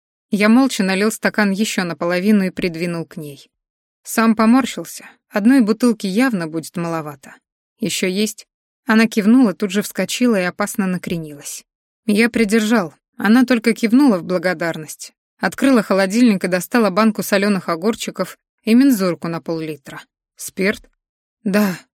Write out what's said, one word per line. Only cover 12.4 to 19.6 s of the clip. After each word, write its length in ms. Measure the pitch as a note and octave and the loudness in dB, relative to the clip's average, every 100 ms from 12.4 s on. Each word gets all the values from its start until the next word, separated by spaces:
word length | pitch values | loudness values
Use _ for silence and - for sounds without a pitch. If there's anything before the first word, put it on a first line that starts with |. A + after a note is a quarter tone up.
| G#3+ A3+ G#3+ A#3 E3 - _ - | 2 2 2 0 -2 -8 _ -2
Она 280 | G3 A#3+ B3 | 2 4 4
только 280 | A#3+ A3+ | 2 0
кивнула 440 | A3 A3 B3 D4 F#3 | 0 2 4 4 2
в 60 | |
благодарность. 880 | D#3+ F3+ F3 E3 E3+ D#3+ D3+ - - _ _ - | 0 -2 -2 -2 -4 -6 -12 -16 -20 _ _ -6
Открыла 440 | F#3+ - C4+ B3+ | -6 0 2 2
холодильник 600 | F#3 G3 G3 G#3+ B3 F#3+ | 2 0 0 2 2 2
и 40 | F#3 | 0
достала 420 | F3+ - B3 G#3 | -4 -2 0 2
банку 340 | F#3 A3 G#3+ | 2 2 0
солёных 440 | - G3+ G3+ F#3+ - | 0 0 2 -2 -2
огурчиков 680 | E3 G3 A3+ - - F3+ - _ _ | -4 -2 -4 -6 -8 -8 -10 _ _
и 100 | - | 2
мензурку 540 | A#3+ C#4 A3 F#3 D#3+ E3+ | 4 4 4 0 -2 -6
на 140 | E3 | -6
пол-литра. 600 | - E3 | -6 -6